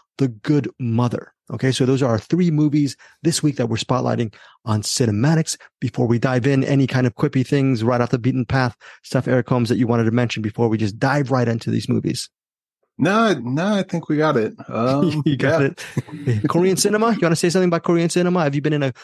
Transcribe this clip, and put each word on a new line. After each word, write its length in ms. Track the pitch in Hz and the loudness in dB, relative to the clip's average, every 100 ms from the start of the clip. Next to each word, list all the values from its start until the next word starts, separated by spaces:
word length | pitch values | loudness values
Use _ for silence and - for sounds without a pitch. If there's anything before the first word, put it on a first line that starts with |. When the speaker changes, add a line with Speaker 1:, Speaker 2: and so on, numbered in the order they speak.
| _ - | _ -4
Speaker 1:
The 100 | 135 | -2
Good 400 | 107 - 147 123 - | -2 0 0 0 -6
Mother. 540 | 123 113 120 - - _ _ | -2 0 0 -2 -8 _ _
Okay, 220 | 117 131 | -2 -2
so 140 | 127 127 | 2 2
those 160 | 135 | 2
are 80 | 131 | 2
our 80 | 113 | 0
three 320 | - 170 180 | 0 0 2
movies 440 | 151 151 147 143 - - _ | 2 2 2 0 -4 -18 _
this 200 | 160 - | -2 0
week 140 | 151 135 | -2 -2
that 120 | 117 | -2
we're 80 | 110 | -2
spotlighting 580 | - 127 123 117 113 - - _ 120 | -2 -2 0 -2 -4 -8 -20 _ -2
on 160 | 107 | -2
Cinematics. 760 | - - 117 104 143 160 156 - - _ | -2 0 0 2 2 2 0 -6 -14 _
Before 260 | 127 - 120 | -6 -2 0
we 120 | 117 | 2
dive 280 | 131 127 131 | 2 0 2
in, 160 | 135 | 0
any 240 | - 139 131 | 2 0 2
kind 200 | 131 127 | 0 0
of 80 | |
quippy 320 | - 147 135 123 | 0 -2 0 0
things, 360 | 143 135 120 | 0 0 0
right 200 | 113 120 | 0 0
off 80 | 120 | 0
the 80 | 127 | 0
beaten 260 | 120 131 | 0 -2
path 320 | 117 135 123 - - - | 0 0 0 -4 -18 -20
stuff, 240 | - 131 127 | -4 -4 0
Eric 220 | 127 117 | 0 2
Holmes, 220 | 127 113 | 0 2
that 80 | 113 | 2
you 80 | 117 | 2
wanted 180 | 117 | 2
to 60 | 113 | 2
mention 320 | 113 120 - | 2 0 -2
before 260 | 107 - 117 | -6 -2 0
we 80 | 110 | 0
just 220 | 107 110 | -2 -2
dive 320 | 135 147 123 | -2 0 0
right 180 | 131 117 | 0 0
into 220 | 117 - | -2 -2
these 180 | 113 - | -4 -2
movies? 400 | 117 - - - _ _ _ _ _ _ - | -2 -2 -6 -8 _ _ _ _ _ _ -4
Speaker 2:
No, 340 | 147 214 226 | 0 2 2
no, 440 | 160 117 139 190 202 | 0 -2 -2 0 -2
I 60 | |
think 280 | 185 170 - | -2 -6 -2
we 80 | 151 | 0
got 180 | 156 135 | 2 2
it. 160 | 107 - - | 0 -6 -8
Um, 540 | 107 123 139 170 151 | -2 0 2 2 2
Speaker 1:
<laughs> 20 | |
You 140 | 151 135 | 0 0
got 240 | 131 160 | 2 2
Speaker 2:
yeah. 60 | 139 - - - - 156 - | 0 -2 -8 -8 -8 -8 -2
Speaker 1:
it. 220 | 110 143 | -2 0
Korean 260 | 165 185 185 | 0 2 2
cinema? 360 | 202 208 233 | 0 2 0
You 80 | 208 | 0
wanna 140 | 165 165 | 0 0
say 120 | 180 | 0
something 200 | 180 180 | 2 2
about 160 | 170 | 0
Korean 260 | - 170 165 | 0 0 2
cinema? 320 | 180 175 180 | 0 0 0
Have 120 | 147 | 0
you 60 | 143 | 0
been 140 | 147 | -2
in 80 | 151 | 0
a 100 | 139 - | -2 -6